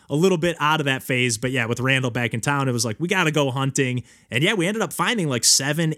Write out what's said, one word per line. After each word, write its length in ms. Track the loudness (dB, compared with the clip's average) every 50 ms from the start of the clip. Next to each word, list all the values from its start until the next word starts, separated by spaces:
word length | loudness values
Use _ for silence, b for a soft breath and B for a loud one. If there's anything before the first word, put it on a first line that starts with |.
| b b
a 60 | -2
little 220 | 2 2 4 2 2
bit 180 | 0 0 0 0
out 180 | 2 2 2 2
of 60 | 2
that 180 | 0 0 -2 0
phase, 340 | -2 0 0 2 0 0 -2
but 140 | -4 -2
yeah, 140 | -2 -2 -2
with 160 | -2 -2 -2
Randall 300 | 0 2 2 2 2 0
back 220 | -2 -2 -4 -2 -4
in 60 | -4
town, 300 | -2 -2 0 0 0 0
it 20 |
was 140 | 0 -2 -2
like, 100 | -4 -4 -4
"We 100 | -4 -2
gotta 220 | 0 0 0 2
go 200 | 2 0 0 0
hunting." 520 | 0 -2 -2 -2 0 0 0 0 -2 -4 b b b b b b
And 100 | -2 0
yeah, 120 | 0 2 2
we 140 | 0 0 0
ended 140 | 0 -2 -4
up 100 | -4 -2
finding, 340 | -2 0 0 0 0 0 0
like, 160 | 0 0 2
seven, 520 | 2 2 2 2 0 0 0 0 0 -2